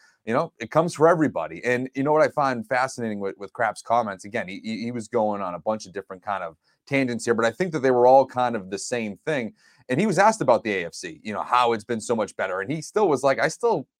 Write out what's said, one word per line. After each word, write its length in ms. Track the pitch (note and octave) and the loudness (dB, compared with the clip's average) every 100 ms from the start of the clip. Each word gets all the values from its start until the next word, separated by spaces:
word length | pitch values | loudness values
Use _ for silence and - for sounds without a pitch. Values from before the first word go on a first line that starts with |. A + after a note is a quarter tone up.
| _ _ - | _ _ -4
you 60 | |
know, 220 | B2 E3 - | -2 -2 -6
it 120 | A#2+ | -2
comes 240 | D#3 E3+ | 2 2
for 120 | - D#3+ | 4 4
everybody. 560 | F3 C#3+ F2 D#2+ E2+ G#2+ | 6 2 0 -6 -4 -2
And 240 | B2 C3 | -2 -2
you 80 | C#3 | -2
know 80 | C#3 | 2
what 120 | D3+ | 4
I 60 | C#3 | 4
find 380 | D3+ C#3 B2 G#2+ | 2 0 -2 -2
fascinating 540 | B2+ C3 - A2+ G#2 | -2 -2 -4 -6 -4
with, 160 | G2 G2 | -6 -8
with 160 | G2 | -10
Kraft's 300 | - A2 - | -4 -4 -4
comments? 420 | - A#2 A2 F#2+ | 0 0 0 -6
Again, 240 | G#2 A2+ F#2 | -8 -6 -6
he, 100 | G2 | -8
he, 200 | A2 A2 | -8 -6
he 60 | A#2 | -6
was 160 | A#2+ A2+ | -8 -4
going 360 | A#2+ G#2+ G2+ | 0 0 0
on 100 | F#2+ | -4
a 60 | F2 | -6
bunch 260 | G#2+ A2 | -4 -4
of 80 | F#2+ | -6
different 300 | F#2 - F#2+ | -12 -12 -12
kind 200 | - G2 | -8 -8
of 140 | E2+ E2 _ _ _ | -8 -14 _ _ _
tangents 400 | C3+ C3 A#2 - | -2 -2 -2 -2
here, 80 | |
but 100 | A2+ | 0
I 60 | A2+ | 0
think 220 | A2 F#3 | 0 -4
that 80 | D3+ | 0
they 100 | C3 | 2
were 160 | B2 B2 | 6 8
all 180 | C3+ | 6
kind 320 | C3 B2+ B2 A2+ | 4 0 -2 -4
of 140 | F#2+ | -6
the 80 | G2 | -8
same 400 | - B2 A2 F#2+ - | -6 -6 -6 -8 -6
thing. 260 | D3 A2 - _ _ - | -4 -6 -10 _ _ -4
And 100 | B2+ | 0
he 60 | A3 | 2
was 120 | E3+ | 4
asked 220 | G#3 A3 | 4 4
about 240 | C3 A2 | 2 2
the 80 | A2 F#2+ | 2 -2
A 100 | E2 | -4
F 80 | |
C, 260 | - F2+ D#2 | -8 -12 -12
you 120 | G#2+ | -8
know, 80 | G2 | -6
how 320 | D#2+ B2 A#2+ | 0 2 2
it's 100 | A2+ | 0
been 160 | - A2+ | -2 -6
so 160 | G#2 A2 | -2 -2
much 180 | G2+ - | -2 -4
better. 260 | G2 F#2 | -4 -4
And 100 | G2 | -4
he 80 | D#3+ | -8
still 260 | - G#3+ G3+ | -4 0 2
was 160 | C3 | 4
like, 160 | C3+ A2+ | 2 2
"I 100 | C#3+ | 0
still 380 | - A#3 F3 C3 _ | 0 0 -2 -4 _